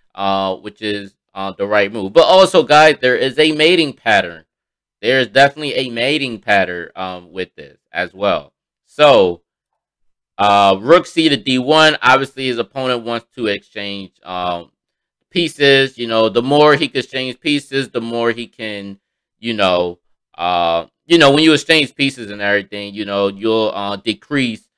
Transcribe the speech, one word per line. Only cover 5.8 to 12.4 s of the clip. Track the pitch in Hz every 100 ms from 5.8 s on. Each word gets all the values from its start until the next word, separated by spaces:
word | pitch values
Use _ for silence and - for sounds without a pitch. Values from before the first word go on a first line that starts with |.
| 135
mating | 117 127 151 135 113
pattern, | 113 101 90 87 82 -
um, | 92 92 90
with | 90 90 -
this | 71 69 _
as | 82 90
well. | 92 101 82 73 _ _ _ _
So, | - 147 123 95 87 _ _ _ _ _ _ _ _ _ -
uh, | 101 101 98 98
rook | 113 175 170
C | - 160
to | 139
D | 135 127
one. | 123 156 156 151
Obviously, | 123 135 135 135